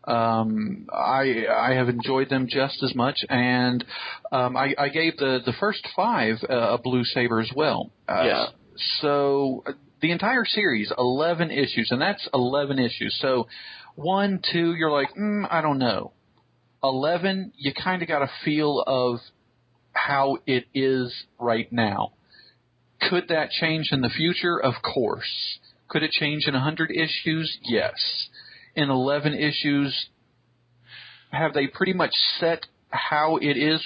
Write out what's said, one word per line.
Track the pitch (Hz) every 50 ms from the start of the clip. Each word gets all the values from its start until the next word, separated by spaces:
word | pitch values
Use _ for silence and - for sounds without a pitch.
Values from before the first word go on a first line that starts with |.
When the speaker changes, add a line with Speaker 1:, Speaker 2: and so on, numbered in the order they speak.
| -
Speaker 1:
Um, | - 117 117 113 113 113 113 113 110 110 107 107 101 - - - -
I, | - - - 107 127 135 135 135 117 113 113 -
I | - - 113 127 131
have | 127 127 120
enjoyed | 123 120 117 135 135 131 139 135
them | 135 131 131 120
just | - 143 135 135 - - 139
as | 123 -
much, | 127 120 135 143 - - -
and, | 139 123 123 123 127 123 123 123 123 123 - - - - - - - - - -
um, | - 131 123 123 127 127
I, | 135 139 135 -
I | 143 139
gave | 139 156 165 160 160 -
the, | 143 135 131 127 120
the | 131 117 -
first | 196 208 220 - - - -
five, | - 190 233 233 165 117 110 110 110 - -
uh, | 131 120 110 101 113
a | 120
blue | - 127 123 123 117
saber | - - 131 120 120 117 113
as | 113 110 127
well. | 139 156 147 113 - - - _ _ - -
Uh, | - 95 82
Speaker 2:
Yes. | 117 80 64 57 - - _ _ _ - - - - - -
Speaker 1:
so, | - 147 143 143 143 139 139 139 139 135 127 - -
uh, | - - - _ _ _ -
the | - 160
entire | 175 170 196 214 262 247 226
series, | - - 220 208 170 123 110 104 101 - -
eleven | 123 127 127 135 156 170 175 165 170 160
issues, | - 139 135 120 - 127 110 -
and | 123 127
that's | 151 190 202 - - - -
eleven | 131 123 123 135 143 143 139 139 135
issues. | 123 113 - - - 107 - -
So, | - 135 131 123 113 - - - - - - - - - -
one, | - 147 170 190 196 202 202 190 180 - -
two, | - 170 170 165 170
you're | 165 160 156
like, | 147 143 135 131 -
"Mm, | - 208 208 208 208 190 -
I | - 165
don't | 156 156 143 135
know." | 131 120 101 - - - _ _ _ _ _ _ _ _ _ _ _ _ _ - -
Eleven, | 135 131 131 139 156 175 175 170 196 190 190 190 - -
you | - 143 143
kinda | - - - 185 185 180 170 165
got | 160 143 139
a | 131 - - -
feel | 156 151 151 151 147 143 120
of | - - 135 127 127 123 120 117 - - _ _ _ _ _ _ _ _ _ _ _ _ -
how | - - - 143 139 139 139 135 - - -
it | 131 123 123 _ -
is | 135 135 135 131 127 123 123 - - - _ _ -
right | 120 120 113 113 113 -
now. | 123 117 113 104 101 - - - _ _ _ _ _ - - - _ _ _ _ _ _ _ _ _ -
Could | - - 180 175 175 -
that | 170 160 147 -
change | - - 165 160 160 160 151 -
in | 156 135
the | 123 113
future? | - - 156 170 180 - - 175 170 -
Of | - 131 113 -
course. | - - - 143 117 101 - - - - - - - - - - _ - _ _ _ -
Could | - 156
it | 156 151
change | - - 160 147 151 151 131 156
in | 139
a | 131
hundred | 131 147 123 - 160 160
issues? | - 160 160 156 - - - 165 156 160 160 151 - -
Yes. | - - 120 104 82 - - - - - - - - - _ - - - - - - - -
In | 165 147 139
eleven | 135 127 127 139 143 143 139 151 147
issues, | 110 151 151 147 - - 147 143 143 143 135 131 - - - _ _ _ _ _ _ _ _ _ _ _ _ _ _ _ - - - - - - - - -
have | - - 160 151 147
they | 147 139 131
pretty | - - - 190 180
much | 180 160 - - - - - - -
set | 175 165 170 160 - - _ _ _ -
how | - - - - 156 151 151 156 160 -
it | - 147 139 131
is | 147 151 156 156 -